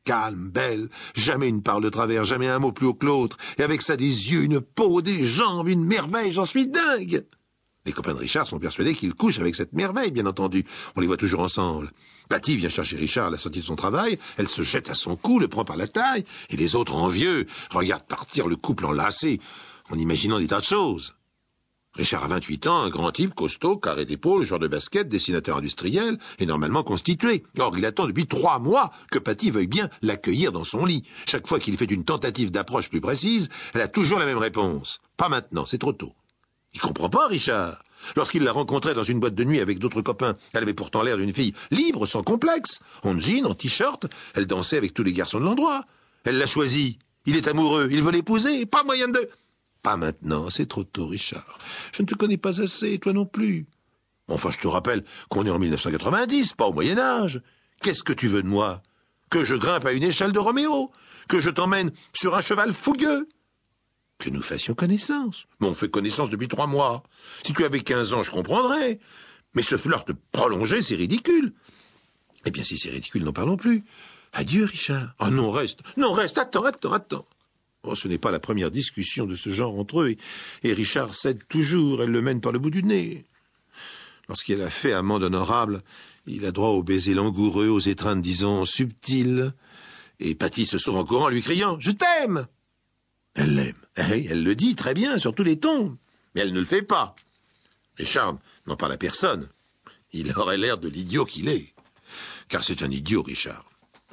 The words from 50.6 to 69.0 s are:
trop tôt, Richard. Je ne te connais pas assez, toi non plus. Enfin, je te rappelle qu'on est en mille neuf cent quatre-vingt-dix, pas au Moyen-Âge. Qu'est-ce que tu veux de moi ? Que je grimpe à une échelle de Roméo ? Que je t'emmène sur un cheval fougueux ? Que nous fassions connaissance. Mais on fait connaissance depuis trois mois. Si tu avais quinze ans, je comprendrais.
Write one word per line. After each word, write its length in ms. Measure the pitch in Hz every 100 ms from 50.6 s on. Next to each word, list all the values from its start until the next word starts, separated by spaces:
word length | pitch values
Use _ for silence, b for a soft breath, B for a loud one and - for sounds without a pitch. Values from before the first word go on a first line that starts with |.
| -
trop 160 | -
tôt, 240 | 92 - 80
Richard. 500 | 92 - - - B B B B
Je 120 | -
ne 40 | 196
te 60 |
connais 240 | 214 208 196
pas 240 | 196 180
assez, 380 | 196 - 214 202
toi 140 | 196
non 120 | 196 196
plus. 400 | 214 214 170 151 _ _ _ _ _ -
Enfin, 240 | 80 87
je 80 | -
te 80 | 87
rappelle 360 | 87 87 110 - B B
qu'on 160 | 101 101
est 20 |
en 80 | 87
mille 140 | 87
neuf 100 | 76
cent 80 | 85
quatre-vingt-dix, 640 | 78 101 190 240 285 240
pas 140 | - 104
au 60 |
Moyen-Âge. 680 | 80 120 208 262 240 190 127 b b b b
Qu'est-ce 220 | 202 175
que 100 | -
tu 140 | 143 120
veux 160 | 98
de 40 | 95
moi ? 360 | 101 104 92 _ b b b -
Que 120 | 170
je 120 | 127 127
grimpe 320 | 139 175 135
à 60 |
une 100 | 131
échelle 300 | 170 160 196
de 40 | 208
Roméo ? 540 | 202 254 302 285 262 B B B B
Que 120 | 175
je 100 | 156
t'emmène 420 | 165 180 196 175 B B
sur 220 | - 185 185
un 60 |
cheval 320 | - 208 220
fougueux ? 540 | 175 - 277 302 285 311 _ _ _ _ _ _ _ _ -
Que 100 | -
nous 140 | 69
fassions 320 | - 73 - 120
connaissance. 720 | 175 202 - 294 247 - - -
Mais 80 | 98
on 60 |
fait 160 | - 104
connaissance 400 | 104 101 104 110
depuis 180 | 104 123
trois 200 | - 147
mois. 340 | 139 135 120 - B B B
Si 80 | -
tu 140 | 147 156
avais 160 | 135
quinze 320 | - 123 110
ans, 80 | 117
je 80 | 98
comprendrais. 720 | 90 82 196 247 294 262 220